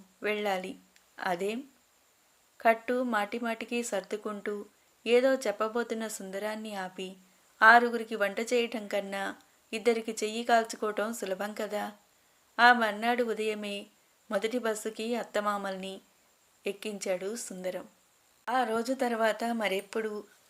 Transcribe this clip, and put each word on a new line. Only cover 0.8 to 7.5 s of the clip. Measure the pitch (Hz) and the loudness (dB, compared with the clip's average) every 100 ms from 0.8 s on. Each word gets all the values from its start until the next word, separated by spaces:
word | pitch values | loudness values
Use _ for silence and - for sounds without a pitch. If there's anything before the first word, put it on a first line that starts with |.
| - _ _ - | -18 _ _ -6
"అదేం?" | 190 175 196 226 285 _ _ _ _ _ _ _ _ - | -2 -2 -2 -4 -8 _ _ _ _ _ _ _ _ 0
కట్టు | 233 226 - 247 | 2 2 2 -2
మాటిమాటికి | 254 220 202 240 233 226 226 240 | 0 0 -2 -4 -4 -6 -4 -4
సర్దుకుంటూ | 240 196 190 208 220 208 202 208 208 _ _ _ 220 | -2 -4 -4 -6 -6 -8 -6 -8 -8 _ _ _ 2
ఏదో | 240 262 | 4 4
చెప్పబోతున్న | 262 233 202 220 226 226 220 220 | 2 0 -2 -2 -2 -4 -4 -6
సుందరాన్ని | - 190 190 208 220 220 202 | -8 -10 -6 -6 -6 -8 -8
ఆపి, | 185 - 185 190 - _ _ | -8 -8 -10 -12 -20 _ _